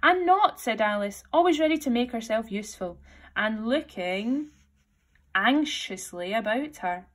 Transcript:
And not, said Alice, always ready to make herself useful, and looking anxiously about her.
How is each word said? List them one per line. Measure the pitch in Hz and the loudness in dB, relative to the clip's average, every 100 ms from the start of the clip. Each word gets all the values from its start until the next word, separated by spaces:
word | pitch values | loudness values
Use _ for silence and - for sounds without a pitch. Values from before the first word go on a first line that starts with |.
And | 294 370 | 6 4
not, | 349 381 415 - | 4 4 4 0
said | - 220 | -4 0
Alice, | 214 208 202 202 - | 0 0 -4 -6 0
always | 302 349 302 | 4 4 4
ready | 311 320 | 2 2
to | 277 | 0
make | 240 247 | 0 -2
herself | 233 220 220 220 | -4 -4 -4 -2
useful, | 202 208 - 180 175 - - - - | -8 -8 -10 -10 -10 -20 -20 -10 -4
and | 214 220 220 | -2 -2 -2
looking | 285 311 - 180 190 220 277 302 _ _ _ _ _ _ _ _ | -2 -2 -8 -4 -4 -2 -4 -4 _ _ _ _ _ _ _ _
anxiously | - 208 285 294 - - 190 - 175 180 | 0 2 2 0 -4 -8 -10 -10 -8 -4
about | 220 208 233 302 - | -2 0 -2 -4 -6
her. | 180 180 185 | -6 -6 -10